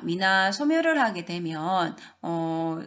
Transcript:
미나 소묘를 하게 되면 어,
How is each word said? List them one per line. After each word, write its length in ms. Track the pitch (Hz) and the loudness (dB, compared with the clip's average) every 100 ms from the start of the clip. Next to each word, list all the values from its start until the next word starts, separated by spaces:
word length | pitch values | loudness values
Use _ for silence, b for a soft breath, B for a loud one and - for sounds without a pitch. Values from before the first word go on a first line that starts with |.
미나 480 | 170 175 190 190 190 | -4 0 4 4 4
소묘를 480 | 202 294 320 330 311 | 2 2 2 2 2
하게 240 | 233 180 | 2 0
되면 720 | 170 175 165 160 165 190 170 - B B | -6 -6 -4 -4 0 0 0 -4 B B
어, 580 | 170 170 165 160 165 160 | -4 -2 -2 -2 -4 -4